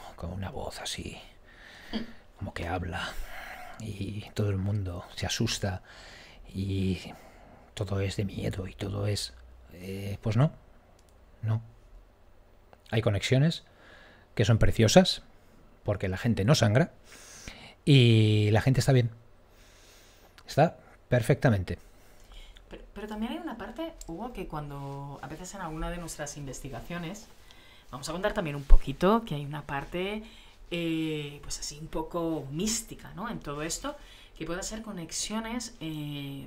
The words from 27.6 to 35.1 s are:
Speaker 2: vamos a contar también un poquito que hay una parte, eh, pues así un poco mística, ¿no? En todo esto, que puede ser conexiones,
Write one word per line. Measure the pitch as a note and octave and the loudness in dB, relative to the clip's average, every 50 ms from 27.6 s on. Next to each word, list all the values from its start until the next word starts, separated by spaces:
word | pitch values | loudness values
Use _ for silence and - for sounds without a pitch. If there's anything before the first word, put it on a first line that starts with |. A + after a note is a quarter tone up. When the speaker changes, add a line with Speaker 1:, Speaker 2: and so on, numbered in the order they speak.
| - - - - - - | -20 -20 -20 -20 -18 -16
Speaker 2:
vamos | - C#3+ C#3 D#3 | -14 -12 -10 -8
a | |
contar | D#3 F3+ G3 G#3 G#3 | -6 -2 -2 -2 0
también | G#3+ F3+ D3 C#3+ | 0 -4 -4 -4
un | C#3+ C3+ | 4 10
poquito | - - - - D3+ C3+ - F3 F#3 A3 A3+ A3+ | 12 12 12 10 8 -2 2 4 4 4 4 2
que | - D#3 | -2 -6
hay | D3 C#3+ | -6 -6
una | C#3 D3+ D3 C#3+ | -8 -10 -10 -8
parte, | - C#3+ C#3 C#3+ - - F3 F#3 G3 G#3+ G#3+ G#3+ - - - - - - - - - | -8 -8 -8 -6 -6 -6 -6 -6 -4 -6 -8 -10 -12 -18 -20 -20 -20 -20 -20 -12 -8
eh, | F3 E3+ E3+ E3 D#3+ D#3+ D#3+ D#3+ D#3 D3+ D3 C#3+ D3 D3+ | -6 -4 -2 -2 -2 -2 -2 -2 -4 -6 -8 -10 -12 -12
pues | - - - - | -10 -10 -10 -8
así | - - D3 D3 | -8 -10 -10 -12
un | D#3+ - | -12 -8
poco | - E3 D#3 - - E3+ E3 E3 D#3+ D3 C3+ C3+ | -6 -6 -6 -4 -4 -4 -2 -2 -4 -4 -6 -6
mística, | C#3+ D#3+ G3+ A3 A3+ - - - - - - - D3 | -6 -4 -2 -2 -2 -4 -6 -10 -14 -16 -16 -16 -12
¿no? | E3 G#3+ A#3+ | -10 -8 -8
En | F#3+ D#3 | -8 -8
todo | - D#3 C#3+ D3 | -8 -8 -8 -6
esto, | D#3 E3 - - - C#4 D4 - - - - - - - - | -6 -6 -6 -6 -8 -8 -10 -10 -14 -20 -20 -20 -20 -20 -14
que | - D#3+ | -12 -8
puede | E3 E3+ F#3 | -8 -8 -6
ser | G3+ - G#3+ A3 | -8 -8 -10 -10
conexiones, | A3+ A3 F#3+ F3 E3 D#3+ | -10 -10 -10 -10 -10 -10